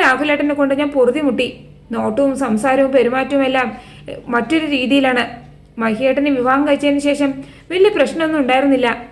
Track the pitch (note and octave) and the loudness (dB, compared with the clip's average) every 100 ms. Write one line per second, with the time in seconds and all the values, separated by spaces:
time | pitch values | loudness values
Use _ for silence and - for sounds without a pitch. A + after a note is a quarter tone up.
0 | D#4 C4 D4+ D4 D4 C#4+ C#4 C4+ D4 C#4+ | 2 2 0 0 0 0 0 0 -2 2
1 | B3 C#4 C#4+ A3 B3 - - - - A3+ | 2 2 -2 -2 -4 -6 -20 -20 -10 -6
2 | A3 G#3+ C#4 C4 C4 G#3+ C4+ C4 C4+ C4+ | -4 0 0 0 -2 0 2 2 2 2
3 | A#3 C4 C4 C#4+ C4 C4 A#3+ - - - | 2 0 -2 0 0 0 -4 -6 -18 -20
4 | - - - A#3+ A#3 D#4+ D#4 C#4 B3 C#4 | -18 -16 -6 -4 0 -2 0 -2 2 2
5 | C4 B3+ - - - - - - A3+ G#3+ | 2 0 -4 -8 -20 -20 -20 -6 -4 0
6 | C4 C4 D4 C4 B3 C4+ D4 C#4+ C#4+ C#4+ | 0 0 0 0 2 2 2 0 2 0
7 | C#4+ C#4 C#4+ - - - - F4+ G4+ F#4 | 0 0 -2 -4 -12 -20 -8 2 2 4
8 | C4 E4 D#4+ D#4 B3+ C4 C#4 C4 B3 - | 0 0 -2 0 2 2 2 2 0 -2
9 | - | -10